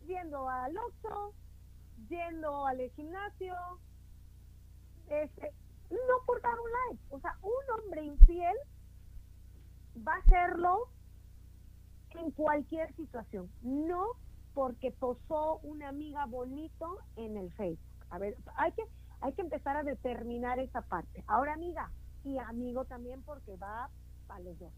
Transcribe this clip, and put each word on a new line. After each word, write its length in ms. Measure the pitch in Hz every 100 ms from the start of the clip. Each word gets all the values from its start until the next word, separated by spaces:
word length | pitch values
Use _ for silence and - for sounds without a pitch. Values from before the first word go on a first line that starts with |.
| 294
yendo 420 | 370 330 285 262
al 280 | 254 254 349
Oxxo, 580 | 480 - 440 415 415 415 - - - - - - 220
yendo 580 | 349 339 330 311 285 277
al 140 | 254 254 -
gimnasio, 580 | 302 381 415 - 370 359 349 359 - - - - - - - - - - - - -
este, 440 | 294 302 - 605 - - - -
no 340 | 392 508 508 -
por 140 | 480
dar 120 | 466 466
un 120 | 466 480 494
like. 140 | - -
O 100 | 277
sea, 160 | 339 -
un 380 | 381 508 539 440
hombre 220 | 427 320
infiel 520 | 302 285 349 349 349 427 587 - - - - - - - - - - - - 233 214
va 80 |
a 40 | 359
hacerlo 720 | - 381 359 349 349 381 480 - - - - - - - - - - - -
en 160 | 330 330
cualquier 640 | - 302 294 - 320 320 -
situación, 540 | 311 240 214 196 180 -
no 420 | 240 277 320 359 403 494 - - -
porque 360 | - 262 240 254
posó 680 | - 254 240 - 311 311 311
una 260 | 302 302 285
amiga 360 | 277 302 285 277
bonito 720 | 247 247 269 311 - 330 381 - -
en 200 | 226 208
el 160 | 180
Facebook. 260 | - 190 160 - - -
A 80 | 175
ver, 180 | 202 - - -
hay 160 | 311
que, 100 | - 440 - - -
hay 120 | 247
que 80 | 285
empezar 340 | 349 302 277 285
a 60 |
determinar 760 | 294 254 254 233 233 240 247 254
esa 240 | 262 247
parte. 400 | - 180 - - -
Ahora, 280 | 214 285
amiga 360 | 311 349 320 208 - - -
y 140 | 277 269
amigo 460 | 226 233 247 247 254
también, 360 | 247 247 262
porque 340 | - 294 - 185
va 320 | 196 214 254 - - - -
a 120 | 202
los 180 | 180 165
dos. 140 | 170